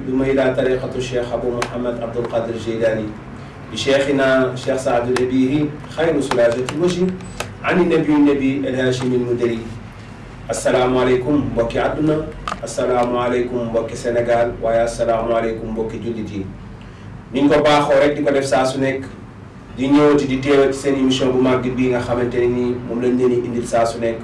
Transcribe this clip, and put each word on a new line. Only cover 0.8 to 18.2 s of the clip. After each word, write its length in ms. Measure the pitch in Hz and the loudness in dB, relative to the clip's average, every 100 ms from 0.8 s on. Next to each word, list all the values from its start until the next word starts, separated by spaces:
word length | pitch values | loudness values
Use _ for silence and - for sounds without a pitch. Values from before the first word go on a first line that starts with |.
| 131 127 | -2 -6
الشيخ 320 | 127 123 120 | -4 -4 -2
أبو 320 | - 127 120 | -2 -2 -2
محمد 360 | 113 123 123 120 | -4 -4 -4 -4
عبد 160 | 117 120 | -6 -4
القادر 360 | 117 117 113 113 | -2 -2 -2 -4
الجيلاني 520 | 110 113 113 110 107 - - - - - - | -4 0 0 0 -4 -10 -14 -16 -16 -16 -10
بشيخنا 840 | 107 135 139 139 135 131 131 127 | -4 0 2 2 2 4 4 2
الشيخ 240 | 127 139 131 | -2 -4 -2
سعد 280 | 135 120 123 | 0 0 0
الأبيه 540 | 127 127 131 127 151 151 - - | 0 2 2 2 2 -2 -6 -12
خير 220 | - 165 147 | -2 0 0
سلالة 440 | 139 - 147 127 127 | 0 2 2 2 -4
الوجه 320 | 147 175 175 185 180 - - - - | 0 0 2 -2 -2 -12 -12 -12 -8
عن 120 | 135 175 | -2 2
النبي 300 | 165 156 147 147 | 4 2 4 4
النبي 360 | 143 135 135 139 131 | 4 4 2 0 -2
الهاشمي 460 | 127 127 127 127 123 | 0 0 0 0 0
المدري. 440 | 120 117 117 113 - - - - - - - - - | 0 0 0 -2 -6 -12 -14 -16 -18 -18 -16 -16 -8
Assalaamu 520 | 113 - 156 127 127 | -2 0 2 2 2
aleykum 340 | 127 127 143 147 117 | 4 2 2 0 0
mbokki 280 | 113 113 - | 0 0 0
àdduna, 360 | 120 156 156 156 - - - - | -2 0 0 0 -2 -8 -10 -8
assalaamu 540 | 117 - 123 123 120 123 | -6 -4 0 2 2 0
aleykum 440 | 123 123 123 123 117 | 0 0 0 -2 -2
mbokki 260 | 113 110 - | -2 -2 -4
Sénégal, 560 | 120 117 120 117 120 117 | -2 0 2 2 2 0
waaye 200 | 113 113 | 0 2
assalaamu 540 | 117 117 117 113 117 113 | 0 0 0 0 2 0
aleykum 360 | 113 110 113 | 0 -4 -6
mbokki 260 | 110 110 117 | -4 -4 -4
jullit 320 | 110 110 95 | -6 -6 -6
yi. 140 | 98 92 - - - - - - - - | -8 -8 -10 -16 -16 -18 -18 -16 -16 -6
Ni 80 | 123 | 0
ñu 80 | 143 | 4
ko 120 | 151 | 4
baaxoo 380 | 147 147 - 147 | 6 4 4 4
rek 160 | 147 | 4
di 80 | 151 | 2